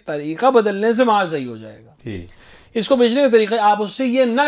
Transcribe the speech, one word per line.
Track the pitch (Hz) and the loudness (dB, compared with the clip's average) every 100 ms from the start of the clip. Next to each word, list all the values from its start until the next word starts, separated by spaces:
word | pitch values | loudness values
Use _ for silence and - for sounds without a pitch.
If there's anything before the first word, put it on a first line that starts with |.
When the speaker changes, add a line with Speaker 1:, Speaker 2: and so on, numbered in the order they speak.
Speaker 1:
طریقہ | - 147 151 160 254 | -8 -8 -8 0 2
بدلنے | 254 214 196 220 | 4 2 -2 -2
سے | 233 | 2
مال | 247 208 180 | 2 2 0
صحیح | 156 127 | -6 -8
ہو | 113 | -12
جائے | 110 107 | -16 -20
گا۔ | 113 _ | -20 _
Speaker 2:
جی۔ | 120 95 87 - - - _ | -12 -12 -14 -20 -20 -20 _
Speaker 1:
اس | 226 208 | -6 0
کو | 269 | 2
بیچنے | 240 247 | 2 2
کا | 277 | 2
طریقہ | 226 208 | 2 2
ہے، | 226 | 2
آپ | 208 208 | 2 2
اس | 202 | -2
سے | - 262 | -4 -2
یہ | 262 | 0
نہ | 247 233 | 0 0